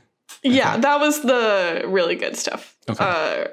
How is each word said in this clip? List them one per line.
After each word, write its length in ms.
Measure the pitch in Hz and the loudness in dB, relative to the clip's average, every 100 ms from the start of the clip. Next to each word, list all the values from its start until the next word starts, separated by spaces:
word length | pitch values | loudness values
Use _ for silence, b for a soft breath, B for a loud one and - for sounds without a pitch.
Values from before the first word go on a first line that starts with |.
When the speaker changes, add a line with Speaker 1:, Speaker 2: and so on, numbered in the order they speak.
| _ _ - - | _ _ -20 -4
Speaker 1:
Yeah, 300 | 269 262 226 | 2 2 2
Speaker 2:
Okay. 80 | 226 | 2
Speaker 1:
that 180 | 277 294 | 2 2
was 220 | 302 294 | 2 0
the 640 | 247 247 220 202 175 160 - | 2 2 2 2 0 -2 -2
really 300 | 190 170 180 | 0 0 -2
good 200 | - - | -6 -6
stuff. 400 | - - - _ - | -6 -8 -12 _ -8
Speaker 2:
Okay. 120 | 104 | -2
Speaker 1:
Uh, 420 | 196 170 156 80 - | 0 0 -2 -2 -4